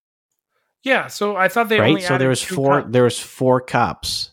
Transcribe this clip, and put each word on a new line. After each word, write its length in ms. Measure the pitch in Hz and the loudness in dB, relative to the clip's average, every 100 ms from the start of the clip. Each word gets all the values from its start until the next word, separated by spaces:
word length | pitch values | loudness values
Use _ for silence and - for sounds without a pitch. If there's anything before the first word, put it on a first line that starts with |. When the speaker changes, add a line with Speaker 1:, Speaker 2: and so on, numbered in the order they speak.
| _ _ _ _ _ _ _ _ | _ _ _ _ _ _ _ _
Speaker 1:
Yeah, 240 | 269 247 131 | -2 -2 -2
so 280 | - 208 196 | -6 -4 0
I 120 | 185 | 0
thought 220 | 233 226 | 0 0
they 100 | 214 | 2
Speaker 2:
Right? 100 | - | 2
Speaker 1:
only 120 | 156 | 2
Speaker 2:
So 80 | - | 0
there 60 | 135 | 0
Speaker 1:
added 120 | 131 | 2
Speaker 2:
was 120 | 127 | 0
Speaker 1:
two 140 | - 143 | -2 -2
Speaker 2:
four, 260 | 139 143 | 0 0
Speaker 1:
cups. 100 | 98 | 2
Speaker 2:
there 120 | 120 | 2
was 160 | 120 113 | 2 0
four 420 | - - 131 127 | -10 -2 2 2
cups. 680 | - 127 117 - - - - | 0 -2 -2 -4 -8 -8 -10